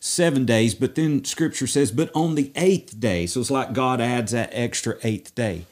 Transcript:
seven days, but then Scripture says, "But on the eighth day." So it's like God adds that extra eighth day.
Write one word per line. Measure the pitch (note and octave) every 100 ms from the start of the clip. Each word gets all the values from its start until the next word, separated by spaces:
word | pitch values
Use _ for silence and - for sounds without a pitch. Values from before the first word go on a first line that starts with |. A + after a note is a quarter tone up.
seven | - - E3 C#3
days, | B2 A2+ A2+
but | - B2+ -
then | D#3+ C#3+
Scripture | - - D#3 - B2+
says, | D3 C#3+
"But | A#2 E3
on | D#3 E3
the | D3+ C#3 -
eighth | F#3 F3 - A2
day." | A2 F2 F2
So | B2+
it's | A#2+
like | C3+ B2+
God | A#2 B2+ B2
adds | A#2 B2 G#2
that | A#2+ -
extra | A#2+ A#2+ - A2+ -
eighth | A2+ G#2+ -
day. | - A2+ E2 E2+